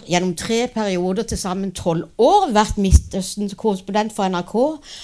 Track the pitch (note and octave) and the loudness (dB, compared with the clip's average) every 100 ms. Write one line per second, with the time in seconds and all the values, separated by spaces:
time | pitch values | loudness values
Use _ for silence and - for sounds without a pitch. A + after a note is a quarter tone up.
0 | - F3 F#3 E3+ - A3+ A#3+ A3 G#3 F3+ | -2 0 0 -4 -2 -2 -2 -4 -2 -2
1 | F#3 F#3+ - - F#3+ F#3+ G3 - F3+ E3 | -2 -2 -4 -6 -4 -4 -6 -4 -2 -2
2 | - - C4 G4+ F4 G#3 G#3+ G#3 F#3+ - | -4 2 4 4 4 2 2 0 6 6
3 | - G3+ F#3 G#3 G3+ - A3 F#3+ G3 G#3+ | 4 -6 -6 -6 -6 -2 -2 -2 -2 -2
4 | G#3+ A3 F#3+ F3+ F3 G#3+ D4 D4+ - - | -2 -2 -2 -2 -2 0 0 -2 -14 -18